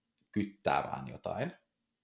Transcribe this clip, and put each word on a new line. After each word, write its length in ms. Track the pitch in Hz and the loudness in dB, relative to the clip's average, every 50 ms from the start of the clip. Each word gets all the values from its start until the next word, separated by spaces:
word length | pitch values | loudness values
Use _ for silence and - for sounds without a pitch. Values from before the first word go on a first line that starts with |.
| _ _ _ _ _ _ | _ _ _ _ _ _
kyttäämään 760 | - 104 98 - - _ - - - 143 - - - 67 65 64 | -2 0 0 -2 -4 _ 2 4 4 4 2 2 -4 -6 -6 -8
jotain, 460 | - - - - - 104 131 175 - - _ _ _ _ _ _ _ _ | -10 -8 -6 -6 -2 -2 -2 -4 -6 -10 _ _ _ _ _ _ _ _